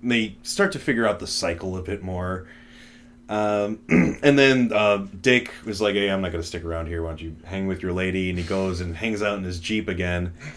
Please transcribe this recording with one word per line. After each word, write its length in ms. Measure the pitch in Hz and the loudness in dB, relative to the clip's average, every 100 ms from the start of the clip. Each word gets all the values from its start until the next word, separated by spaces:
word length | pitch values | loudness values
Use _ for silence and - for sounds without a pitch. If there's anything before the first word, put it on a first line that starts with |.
they 320 | 120 117 107 - | 0 2 0 -6
start 280 | - - 196 | -6 0 0
to 60 | 143 | 0
figure 280 | - 117 110 | 0 2 2
out 120 | 98 | 0
the 80 | - | -4
cycle 500 | - 87 85 95 90 | -4 -2 -2 -4 -6
a 40 | |
bit 220 | 87 101 | -6 -6
more. 440 | 92 90 90 90 90 - - - - - - - - | -6 -4 -4 -6 -8 -20 -20 -20 -20 -20 -20 -18 -6
Um, 500 | 107 104 104 104 110 | -2 0 2 0 -4
<clears throat> 60 | - | 2
and 500 | 165 156 - 143 139 | 4 4 4 6 8
then, 320 | 135 127 117 | 6 6 4
uh, 320 | 107 104 101 98 92 | 4 4 2 -2 0
Dick 300 | 127 123 120 - 113 | 4 4 2 -8 -8
was 160 | 98 | 0
like, 140 | 104 101 | 0 2
"Hey, 140 | 101 | 0
I'm 120 | 98 | 0
not 100 | 90 | -2
gonna 120 | 85 | -4
stick 200 | 82 85 | -6 -8
around 240 | 82 82 80 | -6 -6 -4
here. 140 | 85 | -6
Why 60 | 82 | -6
don't 120 | 80 | -8
you 140 | 82 78 | -12 -12
hang 240 | 87 98 95 | -8 -4 -4
with 140 | 85 | -2
your 100 | 90 | -2
lady?" 360 | 90 92 92 92 | -2 0 0 -2
And 100 | 90 | -2
he 60 | 85 | -2
goes 340 | 95 95 87 | -2 0 -2
and 160 | 90 80 | -6 -4
hangs 260 | 113 101 | -4 -2
out 160 | 104 101 | -2 -2
in 60 | |
his 160 | 90 87 | -4 -6
Jeep 280 | 95 107 101 | -4 -2 -2
again. 460 | 90 90 87 87 - 147 | -2 -2 -2 -4 -8 -16